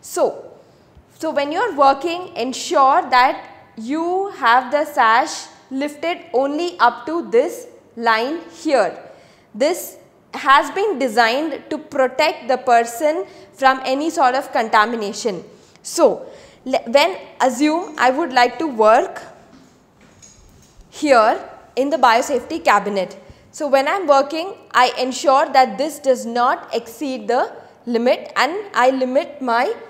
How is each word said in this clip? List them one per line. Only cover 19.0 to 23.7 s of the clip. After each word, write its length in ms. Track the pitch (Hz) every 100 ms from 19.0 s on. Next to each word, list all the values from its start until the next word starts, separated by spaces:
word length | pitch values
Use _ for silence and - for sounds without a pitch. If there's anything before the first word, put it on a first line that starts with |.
| 381 - - - _ - _ _ _ _ _ _ - _ _ _ _ _ _
here 580 | - 294 247 214 359 - - - -
in 140 | 269
the 60 | 302
biosafety 680 | 247 226 262 262 - 320
cabinet. 520 | 302 208 196 202 185 - - - _
So 160 | -
when 200 | 294